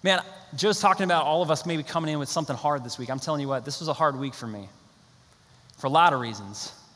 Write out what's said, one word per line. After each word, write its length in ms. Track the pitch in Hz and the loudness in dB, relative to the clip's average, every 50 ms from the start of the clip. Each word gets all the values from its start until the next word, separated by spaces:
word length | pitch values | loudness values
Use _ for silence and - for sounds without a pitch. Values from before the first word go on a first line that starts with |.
| - | 4
Man, 180 | 185 190 180 - - - - - - - | 4 2 2 0 -4 -14 -18 -18 -14 -6
Joe's 240 | 127 175 214 202 - | 0 2 2 2 4
talking 240 | - 202 185 190 | 4 4 4 4
about 220 | 196 180 175 165 147 | 4 4 4 4 4
all 180 | 143 156 170 | 4 2 2
of 80 | 180 156 | 4 2
us 160 | 160 143 - | 2 0 0
maybe 160 | 180 165 156 | -4 -4 -4
coming 300 | 143 - - 170 160 156 | -4 -2 -2 -2 -2 0
in 80 | 151 147 | -2 -2
with 80 | 143 131 | -2 -2
something 260 | - 170 156 - 135 | -2 -4 -2 -2 -4
hard 300 | 117 - 147 147 143 123 | -2 0 0 0 0 -4
this 120 | 120 - | -8 -8
week. 140 | - 123 117 | -8 -6 -6
I'm 80 | 131 135 | -6 -6
telling 220 | - - 156 147 | -2 -2 -2 -2
you 80 | 143 135 | 0 -2
what, 160 | 135 131 113 | -2 -4 -4
this 160 | 143 139 - | -6 -8 -6
was 80 | 165 156 | -4 -4
a 60 | 143 | 0
hard 220 | - 160 151 135 | 2 2 2 2
week 180 | 131 139 135 123 | 0 -6 -8 -8
for 120 | - 123 | -8 -10
me 220 | 113 107 104 98 104 - - _ - _ _ _ _ _ _ _ _ _ _ _ _ - _ _ _ - - | -10 -10 -10 -12 -16 -20 -20 _ -20 _ _ _ _ _ _ _ _ _ _ _ _ -20 _ _ _ -18 -6
for 100 | - 131 | -4 2
a 20 | |
lot 220 | 139 160 170 175 | 4 6 6 6
of 80 | 147 131 | 6 4
reasons. 500 | 120 113 110 101 104 98 104 - - - - - - - _ | -2 -4 -6 -8 -10 -12 -12 -12 -12 -12 -14 -18 -20 -20 _